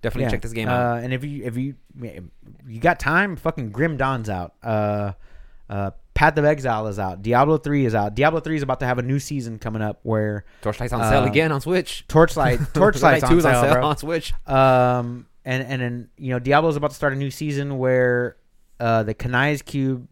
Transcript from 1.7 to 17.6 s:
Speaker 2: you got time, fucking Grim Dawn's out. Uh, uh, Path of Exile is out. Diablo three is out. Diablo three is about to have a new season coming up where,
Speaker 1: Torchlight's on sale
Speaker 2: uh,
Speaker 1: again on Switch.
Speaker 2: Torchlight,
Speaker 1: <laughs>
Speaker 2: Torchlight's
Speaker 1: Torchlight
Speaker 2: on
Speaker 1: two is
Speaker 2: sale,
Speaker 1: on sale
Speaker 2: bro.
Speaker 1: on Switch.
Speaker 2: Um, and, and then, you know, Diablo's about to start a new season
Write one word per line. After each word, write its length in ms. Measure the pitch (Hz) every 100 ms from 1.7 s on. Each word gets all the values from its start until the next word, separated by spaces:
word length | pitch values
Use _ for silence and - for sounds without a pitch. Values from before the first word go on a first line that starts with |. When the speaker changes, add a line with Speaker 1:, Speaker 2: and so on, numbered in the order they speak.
| 135 _ 139 117 73 - - 107 - 135
Speaker 2:
you 140 | 113
got 200 | 165 170
time, 340 | 143 165 202 170
fucking 360 | 165 160 117
Grim 260 | 104 165 143
Dawn's 320 | 135 131 107
out. 240 | 95 87 _
Uh, 480 | 117 110 104 104 101 95 - - - - -
uh, 220 | 101 98 - -
Path 240 | - 151 151
of 80 | 147
Exile 420 | 151 131 110 110
is 100 | 101
out. 240 | 95 92
Diablo 360 | 104 120 143 156
three 260 | - 143 127
is 80 |
out. 220 | 110 104 107
Diablo 240 | 147 160
three 160 | 156 156
is 80 |
about 160 | 139 127
to 60 | 127
have 120 | 127
a 40 |
new 160 | 123 139
season 400 | 139 143 117 110
coming 220 | 113 110
up 180 | 107 101
where, 420 | 117 110 107 104 - _
Speaker 1:
Torchlight's 320 | 107 107 120
on 80 | 123 113
sale 120 | -
Speaker 2:
uh, 40 | -
Speaker 1:
again 240 | 143 160
on 80 | 143
Switch. 460 | 151 185 - - -
Speaker 2:
Torchlight, 520 | 156 165 - 131 123
Speaker 1:
<laughs> 140 | 147
Speaker 2:
Torchlight's 280 | 156 196 160
Speaker 1:
Torchlight 220 | 156 135
Speaker 2:
on 60 | -
Speaker 1:
two 80 | 165
is 40 |
Speaker 2:
sale, 140 | 156 123
Speaker 1:
on 60 | 120
sale 80 |
Speaker 2:
bro. 120 | 143 143
Speaker 1:
on 120 | 147
Switch. 360 | 147 165 - - -
Speaker 2:
Um, 800 | 135 131 127 123 123 120 120 - _
and, 180 | - 127
and 180 | 123 135
then, 280 | 123 120 117 _
you 120 | 131
know, 100 | 123
Diablo's 380 | 120 143 165 147
about 140 | 143
to 40 | 139
start 160 | 147
a 60 | 135
new 120 | 139
season 460 | - 151 143